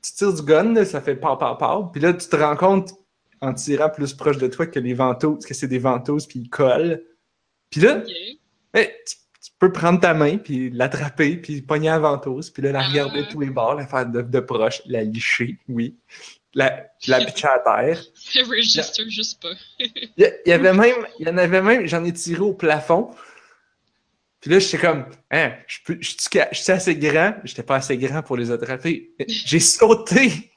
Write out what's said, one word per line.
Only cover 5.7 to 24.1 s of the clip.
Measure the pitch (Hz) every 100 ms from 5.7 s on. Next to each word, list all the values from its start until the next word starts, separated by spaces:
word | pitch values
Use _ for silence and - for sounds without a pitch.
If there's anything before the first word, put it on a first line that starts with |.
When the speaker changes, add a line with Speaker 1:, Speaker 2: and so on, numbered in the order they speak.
| 127
Speaker 1:
ventouses, | 131 123 123 147 147
pis | 131
ils | 117
collent. | - 135 131 165 165 - _ _ _ _ _ _
Pis | -
là, | 196 285
Speaker 2:
Ok. | 220 175 190 277 _ _ _
Speaker 1:
mais | - - - -
tu | - _ _ - _ 185
peux |
prendre | - 165 175
ta | 180
main, | 160 147 190
puis | - 135 131
l'attraper, | 120 127 135 143 - 147 175
puis | 170 147
pogner | 135 151 156
la | 160
ventouse, | 156 139 143 131 165
puis | -
là, | 139
la | 135
Speaker 2:
Ah. | 135
Speaker 1:
regarder | 143 143 143
de | 139
tous | 151
les | 139
bords, | 131 113 147
la | 135
faire | 135 120
de, | 120
de | 120 131
proche, | - 120 110 - -
la | 120
licher, | 107 113 - - 120 - -
oui. | 120 117 - _ - - - _
La, | 131 135 - - _ -
la | 131
Speaker 2:
<laughs> |
Speaker 1:
pitcher | 113 - 151
à | 131
terre. | - 107 127 170 - _ -
Speaker 2:
<laughs> | 269 254
Register | 226 226 - 226 - 220
juste | 220 220 -
pas. | 170 185
<laughs> | - _
Speaker 1:
Il | 247 - 240 -
y |
a-, | 190 -
il | -
y |
avait | 175 180
même, | 190 233 247 226 -
il | 160
y |
en | 175
avait | 180 185
même, | 190 247 175
j'en | 165
ai | 170
tiré | 170 - 170
au | 202
plafond. | 190 170 151 - 170 226 - - - _ _ _ _ _ _ _